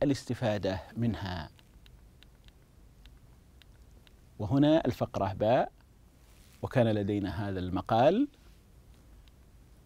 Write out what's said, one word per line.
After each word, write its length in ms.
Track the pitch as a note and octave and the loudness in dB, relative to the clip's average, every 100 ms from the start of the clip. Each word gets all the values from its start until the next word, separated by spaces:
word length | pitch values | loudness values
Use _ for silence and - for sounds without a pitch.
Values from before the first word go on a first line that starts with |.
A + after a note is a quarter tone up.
الاستفادة 760 | C#3+ C3+ - A#2 A#2 G#2 F#2+ F#2 - A2 | -2 0 -4 -4 -2 -2 -2 -4 -6 -4
منها. 520 | A#2 F#2+ F#2+ F2 - - - - - - - - - - - - - - - - - - - - - - - - - - - - - - | -2 -2 -6 -8 -10 -18 -20 -20 -20 -20 -20 -20 -20 -20 -20 -20 -20 -20 -20 -20 -20 -20 -20 -20 -20 -20 -20 -20 -20 -20 -20 -20 -20 -10
وهنا 460 | G#2 C#3 D3 D#3 - | -2 4 4 4 2
الفقرة 480 | - G#2 - G2 | -2 -6 -2 -4
باء، 380 | F#2 G#2+ C3 - - - - - _ - - - - | 0 2 2 0 -6 -20 -20 -20 _ -20 -20 -20 -12
وكان 260 | - C3+ A2+ | -4 2 2
لدينا 600 | G#2+ G2+ G#2 G2 F2+ G2+ | 2 0 -2 -2 -6 -6
هذا 100 | F#2 | -6
المقال 680 | F2+ F2+ - A2+ C3+ G3+ D4 - - - - - - - - - - - - - - - | -4 -6 0 4 4 4 0 -6 -20 -20 -20 -20 -20 -20 -20 -20 -20 -20 -20 -20 -20 -20